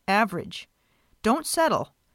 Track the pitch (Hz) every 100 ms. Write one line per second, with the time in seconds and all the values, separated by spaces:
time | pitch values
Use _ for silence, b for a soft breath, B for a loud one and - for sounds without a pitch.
0 | - 202 220 175 - - - _ _ _
1 | _ _ 214 294 - - 320 147 - _
2 | _